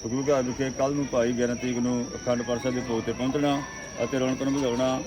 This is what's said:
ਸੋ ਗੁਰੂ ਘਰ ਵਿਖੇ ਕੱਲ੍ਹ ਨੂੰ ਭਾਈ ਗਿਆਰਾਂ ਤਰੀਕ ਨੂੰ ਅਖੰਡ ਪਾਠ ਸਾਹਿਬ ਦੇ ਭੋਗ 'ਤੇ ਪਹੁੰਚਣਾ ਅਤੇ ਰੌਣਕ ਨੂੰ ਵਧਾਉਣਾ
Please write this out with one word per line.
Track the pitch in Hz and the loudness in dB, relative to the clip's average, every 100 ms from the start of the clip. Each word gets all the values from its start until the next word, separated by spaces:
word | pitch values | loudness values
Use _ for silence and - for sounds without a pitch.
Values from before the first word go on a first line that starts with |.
ਸੋ | 117 | -4
ਗੁਰੂ | 127 | -2
ਘਰ | 139 139 | 2 2
ਵਿਖੇ | 127 127 131 123 | 2 -2 -2 0
ਕੱਲ੍ਹ | 135 143 | 0 2
ਨੂੰ | 135 | 0
ਭਾਈ | 127 117 | 2 2
ਗਿਆਰਾਂ | 120 120 120 | 2 0 0
ਤਰੀਕ | 127 120 | -2 0
ਨੂੰ | 120 123 120 - | 0 0 -2 -6
ਅਖੰਡ | - 120 | 0 0
ਪਾਠ | 117 120 | 0 0
ਸਾਹਿਬ | 127 123 | 0 -2
ਦੇ | 120 | -2
ਭੋਗ | 113 | -2
'ਤੇ | 110 | -2
ਪਹੁੰਚਣਾ | 110 127 143 143 139 143 - - - | -2 0 2 2 0 -2 -10 -12 -4
ਅਤੇ | 120 135 | -2 0
ਰੌਣਕ | 131 127 | 0 0
ਨੂੰ | 135 | 0
ਵਧਾਉਣਾ | 139 131 120 131 131 | 2 2 2 2 0